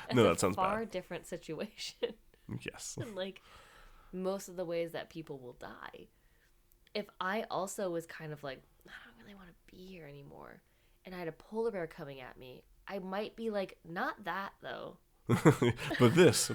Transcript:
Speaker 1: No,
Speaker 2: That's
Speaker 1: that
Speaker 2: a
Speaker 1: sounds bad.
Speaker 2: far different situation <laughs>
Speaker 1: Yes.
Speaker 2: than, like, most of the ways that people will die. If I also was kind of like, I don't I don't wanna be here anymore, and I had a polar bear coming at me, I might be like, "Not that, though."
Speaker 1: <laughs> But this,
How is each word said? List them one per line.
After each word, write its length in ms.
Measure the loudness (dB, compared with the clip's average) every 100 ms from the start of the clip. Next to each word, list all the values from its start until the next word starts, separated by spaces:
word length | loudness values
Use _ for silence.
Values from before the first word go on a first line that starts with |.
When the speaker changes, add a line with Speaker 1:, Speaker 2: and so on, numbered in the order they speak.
| 0
Speaker 1:
No, 100 | 6
Speaker 2:
That's 20 | 8
Speaker 1:
that 100 | 6
Speaker 2:
a 20 |
Speaker 1:
sounds 180 | 2 2
bad. 60 |
Speaker 2:
far 220 | 0 0
different 420 | -4 -8 -8 -10 -8
situation 880 | -10 -8 -8 -8 -8 -10 -6 -6 -6 -18 -18 -10
<laughs> 120 | -8
Speaker 1:
Yes. 340 | -8 -10 -10
Speaker 2:
than, 200 | -8 -6
like, 280 | -6 -6 -8 -18 -20 -20 -20 -20 -20 -12
most 360 | -4 -2 -2 -4
of 80 | -6
the 80 |
ways 280 | -2 0 -2
that 180 | -4 -8
people 280 | -10 -10 -10
will 160 | -12
die. 540 | -12 -12 -12 -14 -14 -18 _ _ _ _ _ _ _ _
If 160 | -6 -6 -4
I 240 | 0 0 0
also 400 | -2 -2 -2 0
was 160 | 0 -4
kind 260 | -8 -8
of 100 | -8
like, 200 | -8 -10 -14 _ -18
I 40 | -18 -18
don't 80 | -20 -20
I 40 |
don't 80 | -18
wanna 120 | -20 -20 -20
be 80 | -18
here 280 | -14 -14 -14
anymore, 540 | -14 -16 -14 -16 -18 _ _ _ _
and 100 | -12
I 40 | -6
had 100 | -6
a 40 |
polar 380 | -6 -6 -2 0
bear 160 | 0 -4
coming 340 | -6 -10 -10
at 180 | -12 -14
me, 240 | -16 -16 -20 -20 -8
I 100 | -6
might 340 | -4 -4 -4 -4
be 140 | -2
like, 260 | 0 -2 -6
"Not 400 | -10 -4 -4 -4
that, 280 | -4 -4 -6 -10
though." 360 | -10 -8 -8 -14 _ _ 2
Speaker 1:
<laughs> 80 | 6 8 8 6 2 0 6
But 160 | 8
this, 360 | 10 10 8 2